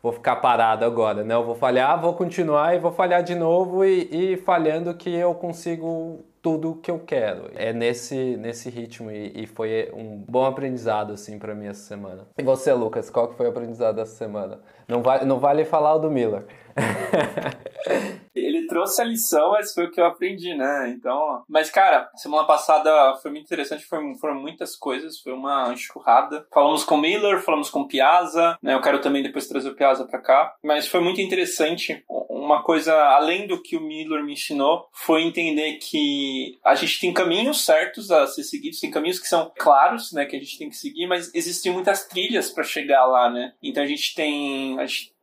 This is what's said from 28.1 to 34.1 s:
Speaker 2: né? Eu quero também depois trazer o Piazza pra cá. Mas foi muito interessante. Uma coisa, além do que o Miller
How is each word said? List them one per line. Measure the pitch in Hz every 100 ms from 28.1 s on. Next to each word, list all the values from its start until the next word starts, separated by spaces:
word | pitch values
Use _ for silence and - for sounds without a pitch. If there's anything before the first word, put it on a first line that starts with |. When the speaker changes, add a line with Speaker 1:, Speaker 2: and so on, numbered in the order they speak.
| 175 170 165 170 165
Speaker 2:
né? | 147
Eu | 135
quero | 151 139
também | 139 139
depois | 131 143 135
trazer | 143 135
o |
Piazza | 135 139 135 131
pra | 131
cá. | - 135 156 -
Mas | 151 147 147
foi | 180
muito | 175 185
interessante. | 190 180 170 - 156 170 - 160 _ - -
Uma | - 143 151
coisa, | - 160 151
além | 156 147 135 156 180 202
do | 180
que | - 165
o |
Miller | 156 156 156